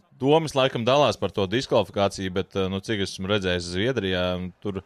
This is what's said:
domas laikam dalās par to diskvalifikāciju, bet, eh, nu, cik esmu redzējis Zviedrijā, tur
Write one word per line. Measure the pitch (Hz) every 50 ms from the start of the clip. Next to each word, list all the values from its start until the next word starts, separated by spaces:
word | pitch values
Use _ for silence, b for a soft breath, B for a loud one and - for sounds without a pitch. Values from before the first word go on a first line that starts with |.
| _ _ _
domas | - 123 139 151 165 160 139 -
laikam | 135 131 131 - 127 113
dalās | 120 131 147 143 117 98 -
par | 107 92
to | - 107 98
diskvalifikāciju, | 90 104 131 135 - 143 113 95 92 101 101 98 101 - - 95 92 90
bet, | 95 90 _ -
eh, | 98 95 92
nu, | 98 98
cik | - - 113 101 95
esmu | - - - 95 92
redzējis | 107 104 92 90 90 90 87 87
Zviedrijā, | 90 92 107 131 135 113 95 95 92 90 90 90 92 90 90 90 - _
tur | - 104 92 95 -